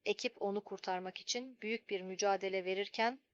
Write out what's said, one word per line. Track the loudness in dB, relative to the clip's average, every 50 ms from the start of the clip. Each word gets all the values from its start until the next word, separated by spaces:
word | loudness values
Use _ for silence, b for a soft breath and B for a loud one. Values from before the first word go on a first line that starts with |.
| -2
Ekip | -2 0 0 0 -4 -2 -2
onu | -2 0 0 0 -2
kurtarmak | -4 -8 -6 -2 -2 -2 -2 -2 -4 -8 -6
için | -4 -4 -4 -4 -4 -8 -10 -6
büyük | -4 -2 -2 -2 -2 -2
bir | -4 -4
mücadele | -2 -4 -2 2 4 4 4 4 2 0 0 0 0
verirken | 0 0 0 -2 -2 0 2 2 2 2 -2 _ _